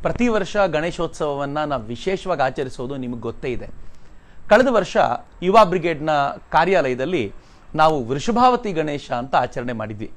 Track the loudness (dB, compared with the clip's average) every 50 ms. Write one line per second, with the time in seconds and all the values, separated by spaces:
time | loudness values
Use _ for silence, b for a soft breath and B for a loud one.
0 | -2 -2 0 0 0 2 2 0 0 0 0 2 2 2 2 0 -2 -2 -2 -4
1 | -4 -4 -4 -4 -2 -2 -2 -2 -4 -4 -2 -4 -2 -2 -4 -4 -4 -8 -10 -6
2 | -2 -4 -4 -2 -2 -4 0 0 0 0 0 -4 -6 -6 -6 -8 -8 -6 -6 -6
3 | -6 -6 -8 -6 -8 -8 -8 -6 -6 -4 -4 -4 -6 -10 -12 -12 -12 -12 b b
4 | b b b b b b b b b 6 6 6 6 4 4 2 2 2 2 2
5 | 2 2 0 -6 -8 -14 -12 -4 -2 6 8 8 8 8 4 0 0 0 -2 -2
6 | 0 0 2 2 2 0 -2 -8 -10 0 2 2 4 4 4 2 2 2 0 -2
7 | -2 -2 -2 -2 -2 -4 -8 b b b b b b b 2 4 4 4 4 2
8 | -2 -2 -4 -2 -2 0 2 4 4 4 4 2 -2 -4 -2 -2 -2 -2 -4 -6
9 | -6 -6 -6 -6 -4 0 0 0 0 0 -4 -6 -6 -6 -6 -6 -6 -8 -8 -10
10 | -10 -12 -12